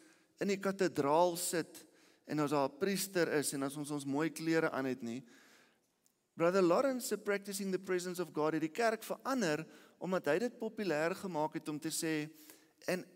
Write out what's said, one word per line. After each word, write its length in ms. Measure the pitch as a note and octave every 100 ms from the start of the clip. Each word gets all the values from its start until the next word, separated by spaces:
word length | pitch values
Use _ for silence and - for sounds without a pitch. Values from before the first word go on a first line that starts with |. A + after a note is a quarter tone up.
| - _ _ _
in 80 | G3
die 120 | G3
kathedraal 760 | G3 F#3+ F3+ C#3+ C#3 D#3 F3+ E3+
sit 480 | - F3 - - - _ _ _ -
en 120 | D3+
as 100 | D3
daar 180 | D3 C3+
'n 100 | -
priester 500 | G3 G3 - F3+ D#3+ C#3
is 160 | C3+
en 100 | C#3+
as 140 | C#3 D3
ons 140 | C#3+
ons 140 | D3
mooi 260 | C#3 C#3 D#3+
klere 400 | D3+ D#3+ E3 D#3+
aan 160 | B2+ C3+
het 160 | B2+
nie. 200 | A#2 A#2 C3+ - - - _ _ _ _ _ _ _ -
Brother 240 | E3 F#3+
Lawrence 460 | F3+ F#3 C4+ B3+ A#3
se 100 | G#3
Practicing 540 | G3+ G3+ G3+ G3 G3
the 60 | F#3
Presence 440 | F#3+ F#3 F3+ F3
of 80 | E3
God 200 | D3+ D3+
het 80 | D#3
die 80 | D#3
kerk 320 | D#3 A3+ A3
verander 600 | - - - C4 F#3 D3+ D#3+ - - _
omdat 300 | E3 F#3 C#3+
hy 60 | D#3+
dit 140 | A#3+ A#3+
populêr 560 | A3 A3 G3+ D3+ E3 F3+
gemaak 380 | G3 E3 D3+ E3
het 100 | D#3
om 120 | D3+
te 80 | D#3+
sê, 400 | D3+ E3 D#3 D3+ - - - _ _ -
"In 180 | F3+ E3+